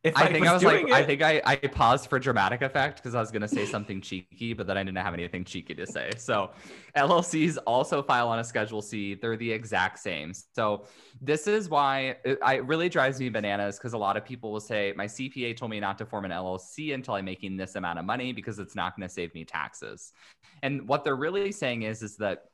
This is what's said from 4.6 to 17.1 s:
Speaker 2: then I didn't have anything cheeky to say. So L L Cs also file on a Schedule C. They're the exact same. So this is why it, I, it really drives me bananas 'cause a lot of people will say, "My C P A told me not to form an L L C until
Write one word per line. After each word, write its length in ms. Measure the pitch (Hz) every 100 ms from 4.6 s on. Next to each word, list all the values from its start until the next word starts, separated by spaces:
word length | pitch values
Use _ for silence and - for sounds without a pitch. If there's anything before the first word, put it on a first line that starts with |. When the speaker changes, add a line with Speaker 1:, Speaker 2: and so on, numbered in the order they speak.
| 95
Speaker 2:
then 100 | 98
I 60 |
didn't 140 | 95 95
have 160 | 95
anything 300 | 85 87 90
cheeky 300 | 90 92 82
to 100 | -
say. 280 | 92 - 65 117
So 360 | - 107 95 - - - -
L 160 | 147 143
L 140 | 170
Cs 320 | 175 160 160 143
also 460 | - 123 - 147
file 260 | 139 123 120
on 100 | 113
a 60 |
Schedule 380 | 117 120 107 110
C. 320 | 104 107 101
They're 220 | 98 117 113
the 140 | 117
exact 480 | 110 117 98 92 -
same. 340 | 101 82 78 92 -
So 300 | - 110 101 - - - -
this 280 | 131 156 208
is 200 | 214 185
why 500 | 151 139 135 131 123
it, 140 | 127 135
I, 140 | 127 135
it 100 | 127
really 220 | 160 175
drives 300 | 170 135 131
me 120 | 127
bananas 500 | 110 104 101 101 98
'cause 140 | 120
a 40 | 113
lot 180 | 98 104
of 80 |
people 280 | - 123 110
will 80 | 107
say, 320 | - 107 101 98
"My 120 | 104
C 200 | - 127
P 180 | 135 120
A 80 |
told 180 | 113 117
me 80 | 107
not 180 | 101 101
to 80 | 107
form 180 | 107
an 60 | 95
L 160 | 87 92
L 120 | 92
C 340 | - - 151
until 220 | 135 123